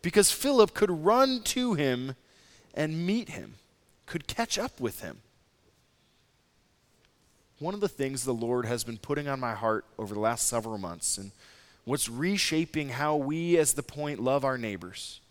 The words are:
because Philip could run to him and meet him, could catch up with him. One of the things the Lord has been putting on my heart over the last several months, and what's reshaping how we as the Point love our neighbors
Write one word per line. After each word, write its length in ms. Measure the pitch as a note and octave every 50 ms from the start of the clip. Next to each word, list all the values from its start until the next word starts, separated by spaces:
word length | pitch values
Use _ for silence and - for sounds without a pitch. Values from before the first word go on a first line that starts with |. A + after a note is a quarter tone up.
because 280 | - F3 - G#3+ G3 -
Philip 440 | - - - C#4 C#4+ B3 G#3+ - -
could 180 | - G#3+ F#3
run 500 | F3 D#3 D#3 F#3+ A3+ B3+ C4+ C4+ C4 B3 G#3+
to 320 | - - B3+ B3 B3 G#3
him 420 | D3 D3 C3+ B2+ B2 B2+ C3+ C3 _ _ _ _ _ _ - - - - _ -
and 340 | - D#3 D#3 D#3 D#3+ E3+
meet 220 | F3+ G#3 A#3+ A#3 -
him, 260 | - - - G#1+ - - _ _ _ _ _ _ _ _ _
could 220 | - - E3 -
catch 300 | - - - A#3 - -
up 220 | G#3 A3+ C4+ - -
with 220 | B2+ A2 - -
him. 200 | - - - G#2 _ _ _ _ _ _ _ _ _ _ _ _ _ _ _ _ _ _ _ _ _ _ _ _ _ _ _ _ _ _ _ _ _ _ _ _ _ _ _ _ _ _ _ _ _ _ _ _
One 140 | D3 E3+ G3
of 80 | G#3
the 80 | G3+ F#3
things 340 | - - C#3 C3+ C3+ C3 A#2+
the 100 | C3 B2
Lord 320 | A2+ A#2 A#2 B2 B2 A#2+
has 180 | A2 B2 A#2 -
been 140 | A#2+ A2+
putting 300 | G#2+ - - C#3+ C#3+ D3
on 120 | C#3+ C#3 C3
my 140 | B2+ A#2 A2
heart 320 | G2+ A2+ A2+ A2 G#2+ - _ _
over 160 | - A2 G2 G#2
the 60 | G#2
last 280 | G#2+ A2 A#2+ A#2 -
several 300 | - B2 A#2 A2 A2+ A2+
months, 400 | G#2 F#2+ F2 E2+ E2+ - - -
and 140 | G2 G2 G2 - _ - - - - - - - _ _
what's 240 | - C3 D3 -
reshaping 840 | - A#2 B2 D#3 F#3 G3+ F#3+ - - D#3+ D#3+ E3 D#3+ - D#3 D3 C#3
how 260 | B2 B2+ D3 D3+ D3+
we 420 | D3+ C#3 C#3 D#3 E3 E3+ F3 F3
as 160 | E3+ D3+ C#3+ -
the 100 | D3 C#3
Point 360 | - - D3 D3 D3 C#3+ F#2+
love 260 | A#2 B2+ C3+ C#3+ C3
our 120 | C3+ C3
neighbors 600 | B2+ A#2 A2 G2+ F2+ F2 F2+ F#2+ - - - - - _ _